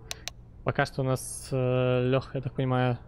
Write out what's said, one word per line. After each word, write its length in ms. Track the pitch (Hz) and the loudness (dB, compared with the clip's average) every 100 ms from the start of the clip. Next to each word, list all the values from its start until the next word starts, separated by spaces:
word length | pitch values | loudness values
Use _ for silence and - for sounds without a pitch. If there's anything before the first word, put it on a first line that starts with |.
| - - - - - - | -12 -12 -12 -14 -18 -6
Пока 200 | 123 131 | -2 0
что 180 | 139 - | 0 0
у 20 | |
нас, 440 | 131 131 - - - | 0 0 -2 -10 -4
э, 560 | 131 127 127 127 127 123 | 0 2 4 4 4 4
легкая, 320 | 131 - 135 | 2 0 -6
я 20 | |
так 120 | 131 | -4
понимаю 440 | - 131 127 127 120 | -2 2 4 4 0